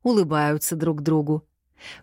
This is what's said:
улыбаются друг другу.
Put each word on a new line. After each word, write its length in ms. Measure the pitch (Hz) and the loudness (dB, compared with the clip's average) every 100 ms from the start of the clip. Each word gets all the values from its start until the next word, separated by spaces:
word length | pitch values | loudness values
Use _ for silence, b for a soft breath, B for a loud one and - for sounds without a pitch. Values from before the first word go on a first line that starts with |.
улыбаются 760 | 247 220 165 156 147 151 - 165 | 0 2 2 0 0 0 -4 -2
друг 260 | 160 151 | -2 -2
другу. 440 | 147 156 147 151 - _ _ B B B | 0 2 2 -2 -6 _ _ B B B